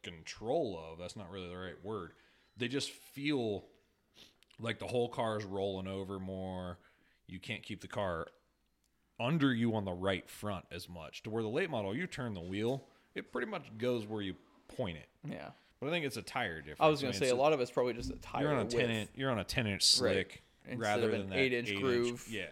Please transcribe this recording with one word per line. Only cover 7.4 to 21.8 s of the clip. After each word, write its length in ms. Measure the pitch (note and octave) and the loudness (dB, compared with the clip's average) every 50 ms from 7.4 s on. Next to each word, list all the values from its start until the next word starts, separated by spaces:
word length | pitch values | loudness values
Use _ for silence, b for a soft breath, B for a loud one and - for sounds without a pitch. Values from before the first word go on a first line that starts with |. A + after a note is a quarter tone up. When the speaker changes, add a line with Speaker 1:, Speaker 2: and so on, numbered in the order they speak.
Speaker 1:
can't 200 | - - A2 F#2+ | -6 -6 -8 -6
keep 200 | - - G#2+ E2+ | -8 -8 -10 -10
the 80 | - - | -10 -6
car 380 | - G#2+ G2+ F#2 E2+ D#2+ D#2+ - - _ _ _ _ _ _ _ _ _ _ _ _ _ _ _ _ - | -4 -2 0 0 0 -2 -4 -6 -10 _ _ _ _ _ _ _ _ _ _ _ _ _ _ _ _ -2
under 340 | A#2 B2+ E3 D#3+ C#3 C#3 B2 | 0 2 4 4 4 4 4
you 220 | A2+ A#2 A#2 A2 | 4 4 4 4
on 80 | A2 G2 | 2 0
the 80 | F#2+ | 0
right 380 | F2 F2+ F#2 G2 F#2+ F2 - - | -2 0 2 2 2 2 -2 -8
front 340 | - - G#2 G#2 G2 F2 - - | -10 -6 -4 -4 -4 -4 -6 -8
as 160 | - - - | -10 -10 -10
much. 360 | - F2 E2+ D#2 C#2 - - - | -10 -12 -12 -12 -12 -12 -12 -8
To 60 | A2+ | -4
where 140 | G#2+ A#2 A2+ | -2 -2 -2
the 60 | G#2+ | 0
late 200 | A2+ D#3 G3 F3 | 0 0 0 0
model, 240 | C#3+ A2+ G2+ F#2+ G#2 | 0 0 0 0 0
you 140 | C#3+ F#3 | -2 -2
turn 260 | - - - B2+ A#2 G#2 | -4 -4 -4 -4 -4 -4
the 60 | F2+ | -4
wheel, 460 | E2 F2+ F#2+ G#2 A2 A#2 C3+ C3+ - b b b b b - | -4 -2 0 2 2 2 2 0 -4 b b b b b -8
it 180 | - - - - | -8 -8 -6 -4
pretty 140 | B3 B3 | -4 -2
much 180 | A3 G#3 F3 C3+ G#2 G#2+ | -2 -4 -6 -6 -10 -6
goes 300 | A2 A#2+ B2 B2 A#2 G#2+ | -2 0 2 2 0 0
where 140 | G2+ A2 G#2+ | -2 -4 -2
you 140 | G2+ F#2+ F2+ - - _ _ _ _ - - | -2 -2 -4 -6 -10 _ _ _ _ -10 -6
point 180 | - B2+ F#2 E2 | -4 -4 -2 -4
it. 120 | D2 E2 - _ _ - C#3+ | -6 -10 -18 _ _ -10 -8
Speaker 2:
Yeah. 200 | - D2+ C#2+ - b b b b b - | -8 -8 -10 -12 b b b b b -6
Speaker 1:
But 60 | - | -2
I 20 | C#3+ | -2
think 160 | E3+ F3 D3+ | 0 0 0
it's 100 | C3+ - | -2 -4
a 60 | A2+ | -6
tire 400 | F#2 - - C3+ A#2+ F#2+ E2 D#2+ | -6 -4 -2 -2 -2 -2 -4 -6
difference. 160 | C#2+ D2+ D2+ - | -8 -8 2 6
Speaker 2:
I 80 | D3+ | 6
was 140 | D#3 D3+ C#3 | 6 6 6
gonna 80 | C#3 C3 | 2 0
Speaker 1:
I 20 | G2 | 0
mean, 40 | G2 | 2
Speaker 2:
say, 60 | C#3+ | 4
Speaker 1:
it's 80 | B2+ B2 | 4 6
Speaker 2:
a 20 | |
Speaker 1:
a, 20 | |
Speaker 2:
lot 140 | B2 C#3 D#3 | 6 6 6
of 80 | D#3 C3+ | 6 4
it's 100 | B2 A#2+ | 2 2
probably 240 | - C#3 B2 B2 A2+ | 2 2 2 2 2
just 160 | A#2 A2 G#2 | -2 -4 -6
a 40 | - | -6
tire 280 | - - - - - C#3+ | -8 -8 -6 -2 0 2
Speaker 1:
you're 80 | D3+ D3 | 2 2
on 60 | B2+ | 2
a 40 | G#2 | 2
Speaker 2:
width. 140 | A#2 A#2+ | 2 2
Speaker 1:
ten 120 | A#2 B2 A#2 | 2 2 2
inch, 200 | A2+ A2 G#2 - - | 2 0 -2 -4 -4
you're 160 | - C3+ C3+ | -2 0 2
on 100 | A#2+ G#2 | 2 0
a 40 | F2+ | 0
ten 240 | - - C3+ A#2 | 0 0 0 2
inch 60 | G#2 G2 F2+ - - - - | 2 2 6 6 6 6 6
Speaker 2:
Right. 140 | B2+ A#2 - | 6 4 4
Speaker 1:
slick 300 | F#2+ - - - - - _ _ _ - | 4 2 -2 -6 -16 -20 _ _ _ -12
Speaker 2:
Instead 160 | - B2+ A#2 | -8 -4 -2
Speaker 1:
rather 280 | A2+ G#2 G#2 G#2 A#2 G#2+ | 2 2 4 4 4 4
Speaker 2:
of 40 | A#2 | 2
an 40 | A2 | 2
Speaker 1:
than 100 | G2 G2 | 0 0
that 60 | - C3+ | 2 2
Speaker 2:
eight 120 | C3+ C3 | 4 4
inch 180 | B2 A#2+ A#2+ G#2+ | 2 2 0 0
Speaker 1:
eight 120 | G2+ G2+ | 0 2